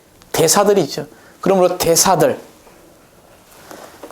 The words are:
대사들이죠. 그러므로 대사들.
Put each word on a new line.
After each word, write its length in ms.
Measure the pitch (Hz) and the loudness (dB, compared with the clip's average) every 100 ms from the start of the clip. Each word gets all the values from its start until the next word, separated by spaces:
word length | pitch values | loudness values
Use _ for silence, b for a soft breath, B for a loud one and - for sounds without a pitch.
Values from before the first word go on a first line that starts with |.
| _ _ - | _ _ -10
대사들이죠. 760 | - 160 180 202 202 143 - 143 B B B | -2 0 2 2 2 0 -6 -12 B B B
그러므로 360 | - 190 180 175 | 0 2 2 0
대사들. 640 | 160 165 190 175 147 113 - - - - - _ _ _ _ - _ B B B B B B | -2 0 2 2 2 -2 -10 -20 -20 -20 -20 _ _ _ _ -20 _ B B B B B B